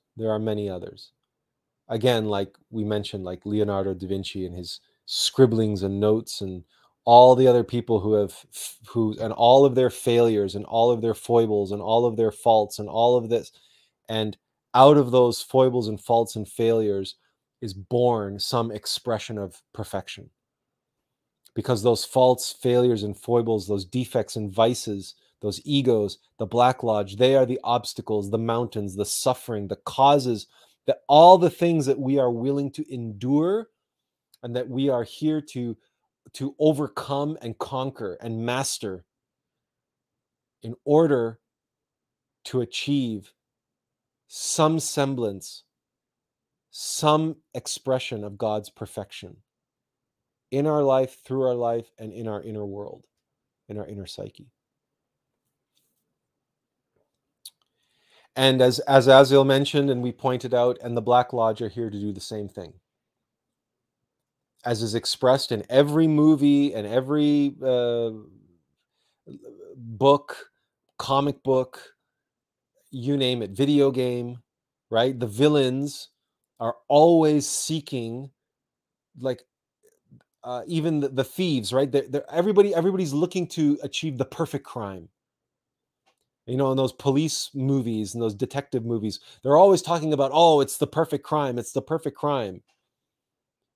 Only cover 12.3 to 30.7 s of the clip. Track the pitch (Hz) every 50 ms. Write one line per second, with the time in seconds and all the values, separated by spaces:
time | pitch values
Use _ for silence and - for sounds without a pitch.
12.3 | 104 - - 120 113 110 104 104 - - 107 101 87 110 117 120 123 123 113 110
13.3 | 117 113 - - _ _ _ _ _ _ _ _ _ _ _ - 113 110 110 107
14.3 | 104 _ _ _ _ _ _ _ - 123 131 143 151 147 139 120 120 127 123 120
15.3 | 117 - - - - 131 131 131 120 123 113 107 104 101 - - 120 117 117 110
16.3 | - 113 107 - - - 117 113 117 113 110 104 101 98 98 - - _ _ _
17.3 | _ _ _ _ _ - - 110 95 98 95 - 120 120 123 123 120 110 104 98
18.3 | 98 101 - - - 120 117 113 107 107 - - - - - 120 113 107 - -
19.3 | 117 104 101 92 - - _ _ _ - 107 - - 98 92 - - - - -
20.3 | _ _ _ _ _ _ _ _ _ _ _ _ _ _ _ _ _ _ _ _
21.3 | _ _ _ _ - - 107 - 127 104 101 123 117 110 - - - 131 127 127
22.3 | 127 120 - - - - - 127 123 123 123 123 120 107 101 104 98 - - -
23.3 | 117 120 113 113 113 107 92 92 104 98 95 87 - 127 127 - - 123 104 -
24.3 | - 117 107 101 95 113 113 117 123 - - - 104 98 92 - - _ _ _
25.3 | _ _ - 104 98 - - - 143 143 135 127 120 110 104 98 - - _ _
26.3 | _ - 107 92 - 117 123 127 127 - - 120 110 104 101 95 98 101 127 127
27.3 | 135 135 131 117 127 123 - 104 120 120 117 - - - 135 - 110 104 101 98
28.3 | 104 113 113 117 113 117 123 117 - 110 104 98 92 98 104 - - - - 135
29.3 | 127 - - - 117 107 101 95 101 - - - - - 135 139 143 147 127 123
30.3 | 120 104 - _ _ _ _ _